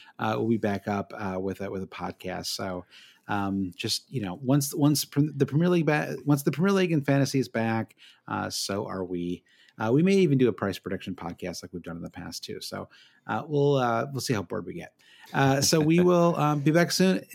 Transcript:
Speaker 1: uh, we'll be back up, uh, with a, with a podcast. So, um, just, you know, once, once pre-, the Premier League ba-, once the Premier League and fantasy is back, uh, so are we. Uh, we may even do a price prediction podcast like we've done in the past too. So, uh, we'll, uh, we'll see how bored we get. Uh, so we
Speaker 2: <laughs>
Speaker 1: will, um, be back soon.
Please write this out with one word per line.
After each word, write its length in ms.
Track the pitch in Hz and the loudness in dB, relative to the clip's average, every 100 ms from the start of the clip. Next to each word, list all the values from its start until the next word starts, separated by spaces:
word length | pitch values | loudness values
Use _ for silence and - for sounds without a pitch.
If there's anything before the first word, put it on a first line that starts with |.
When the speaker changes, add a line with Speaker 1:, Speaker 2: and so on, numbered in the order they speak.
| - - | -20 -6
Speaker 1:
uh, 160 | 113 113 | -4 -2
we'll 120 | 113 | 0
be 80 | 113 | 0
back 300 | 104 98 101 | 0 -2 -2
up, 260 | 101 98 - | -4 -6 -8
uh, 200 | 101 92 | -6 -4
with 220 | 95 95 | -4 -6
a, 100 | 98 | -6
with 120 | 98 | -8
a 40 | 92 | -8
podcast. 600 | - 92 90 92 90 85 | -8 -10 -10 -8 -8 -6
So, 380 | - 98 90 87 - - _ - | -6 -6 -8 -10 -20 -20 _ -6
um, 420 | 104 98 98 95 87 | -4 -2 -2 -4 -6
just, 340 | 113 - - | -6 -6 -6
you 120 | 135 | -8
know, 180 | 101 90 | -6 -4
once, 320 | 127 143 139 | 0 2 2
once 300 | 123 143 147 - | 2 2 2 0
pre-, 260 | - 151 143 | 0 0 0
the 100 | 139 | 0
Premier 220 | 139 175 | 2 2
League 160 | 175 156 | 2 2
ba-, 300 | 151 151 - - | 0 -2 -4 0
once 180 | 147 | 2
the 80 | 143 | 2
Premier 200 | 139 190 | 0 2
League 200 | 196 185 | 2 2
and 120 | 165 139 | 0 2
fantasy 340 | 139 135 139 | 2 2 0
is 80 | 123 | -2
back, 460 | 117 113 113 110 _ - _ - | -2 0 0 -4 _ -20 _ -8
uh, 220 | 101 101 | -6 -4
so 360 | - - 101 104 | -6 -4 -4 -4
are 160 | 95 | -6
we. 400 | 90 90 87 90 _ _ _ - | -6 -4 -4 -6 _ _ _ -6
Uh, 120 | 110 | 0
we 80 | 131 | 2
may 120 | 180 196 | 4 4
even 220 | 180 139 | 4 4
do 100 | 123 | 2
a 60 | |
price 260 | 101 101 92 | 2 -4 -4
prediction 340 | - 95 - | -6 -8 -8
podcast 480 | 90 82 85 90 87 | -10 -10 -10 -10 -10
like 100 | - | -12
we've 120 | 90 | -12
done 140 | 82 85 | -10 -12
in 40 | |
the 60 | 87 | -12
past 340 | - 87 - | -12 -12 -12
too. 160 | - - | -12 -14
So, 280 | - 98 101 - - _ - | -12 -12 -12 -16 -20 _ -8
uh, 160 | 110 160 | -6 -4
we'll, 280 | 147 143 139 | 0 2 2
uh, 320 | 123 117 131 | 2 0 -2
we'll 100 | 139 | -6
see 120 | - | -4
how 80 | 113 | -4
bored 220 | 92 98 87 | -4 -8 -8
we 80 | |
get. 200 | 85 82 _ _ - - | -10 -14 _ _ -20 -6
Uh, 260 | 147 139 135 | 0 2 4
so 180 | 143 165 | 4 4
we 200 | 151 165 | 4 4
Speaker 2:
<laughs> 0 | |
Speaker 1:
will, 360 | 180 175 170 165 | 6 6 4 4
um, 240 | 147 147 | 2 2
be 100 | 143 | 6
back 180 | 160 170 | 6 6
soon. 300 | - 185 185 - | 4 4 2 -2